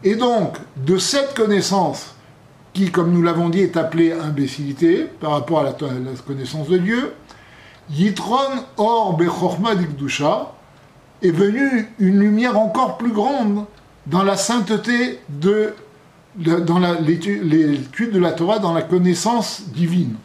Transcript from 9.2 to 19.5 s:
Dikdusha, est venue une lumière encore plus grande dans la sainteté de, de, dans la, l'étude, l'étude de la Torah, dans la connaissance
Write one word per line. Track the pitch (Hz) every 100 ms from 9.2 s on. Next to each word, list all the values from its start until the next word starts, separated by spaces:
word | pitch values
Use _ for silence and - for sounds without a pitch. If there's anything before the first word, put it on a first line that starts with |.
| 170 - - 147 220 208
Dikdusha, | 165 143 139 - 147 311 - - - - - - - -
est | 185
venue | 160 202 220 277 247 214 -
une | 190 196
lumière | 208 208 247 214
encore | 214 233 254 -
plus | 240
grande | 214 220 277 214 202 214 - - - -
dans | 165
la | 196 196
sainteté | - 240 196 214 214 240 254 - -
de, | 143 170 214 214 214 - - - - _ 202
de, | 165 170
dans | 170 175
la, | 180 170
l'étude, | 156 165 202 202
l'étude | 180 156 151 139 127 - 233
de | 196
la | 175
Torah, | 156 170 220
dans | 190
la | 165
connaissance | 156 180 180 175 208 240 208